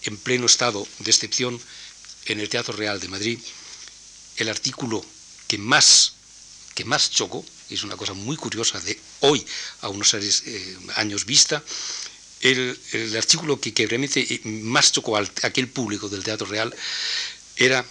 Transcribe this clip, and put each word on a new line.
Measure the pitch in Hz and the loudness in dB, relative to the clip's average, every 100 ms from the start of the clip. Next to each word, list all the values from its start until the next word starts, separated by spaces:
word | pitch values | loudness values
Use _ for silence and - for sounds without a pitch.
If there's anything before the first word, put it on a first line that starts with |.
en | - 104 | -6 -6
pleno | - 127 120 | 0 2 4
estado | - 123 104 101 - | 4 4 0 -6 -8
de | 107 | 0
excepción, | 113 110 - 123 123 - - - - - - - | 0 2 -2 -2 -4 -12 -18 -18 -18 -20 -14 -6
en | 104 | -4
el | 104 | -2
Teatro | 120 120 104 | -2 -2 -4
Real | 107 101 | -4 -4
de | 90 | -6
Madrid, | 95 104 117 - - - - - - - - - - | -4 -4 -4 -8 -16 -18 -18 -18 -20 -20 -20 -16 -4
el | 110 | -4
artículo | 104 - 123 127 107 - - - - - | -2 -4 -4 -2 -2 -4 -18 -20 -20 -4
que | 104 | -4
más, | 104 143 - - - - - - - - - | 2 6 8 6 6 0 -20 -20 -20 -20 -14
que | - 113 | -8 -2
más | 147 - | 2 2
chocó, | - 101 80 85 - - | 0 -2 -4 -10 -18 -8
es | 101 | -6
una | 104 98 | -6 -6
cosa | 101 | -8
muy | 98 101 151 | -6 -6 -6
curiosa | 117 104 113 101 | -4 -2 -2 -2
de | 92 107 - - | -6 -6 -8 2
hoy, | 139 143 - - - - | 6 6 2 -10 -10 -10
a | 117 | -8
unos | 98 104 | 0 2
seis, | 110 101 98 - | 2 2 0 0
eh, | 110 92 92 92 101 | -8 -8 -12 -8 -2
años | 107 101 92 | -2 -2 0
vista, | 147 - 151 - - - - - - - - | 4 4 2 -4 -10 -8 -8 -10 -14 -20 0
el, | 131 131 127 - - | 2 4 2 -4 -4
el | 117 113 110 | -4 -2 -2
artículo | 107 165 160 135 | 2 2 2 0
que, | - | 0
que | 104 110 | 0 2
realmente, | 117 139 143 | 2 2 0
eh, | 120 117 | 0 -2
más | 110 110 110 135 139 | -4 -6 0 4 4
chocó | - - 107 | 4 2 0
al, | 101 - | 0 -2
a | - | -2
aquel | - 123 | 0 -2
público | - 113 101 104 | -2 -2 -2 -4
del | 98 | -6
Teatro | 95 107 95 | -4 -4 -4
Real | 104 113 - - - - - - - - - | -2 -2 -4 -6 -4 -2 -2 -4 -10 -16 4
era | 127 131 120 | 4 4 0